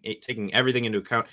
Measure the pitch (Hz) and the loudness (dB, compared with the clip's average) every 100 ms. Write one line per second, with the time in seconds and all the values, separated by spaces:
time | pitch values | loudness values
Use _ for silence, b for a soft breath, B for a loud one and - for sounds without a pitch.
0 | 107 - - 110 101 120 127 123 117 104 | -8 -8 -8 -6 0 2 4 2 2 -2
1 | 95 117 - | 0 -2 -2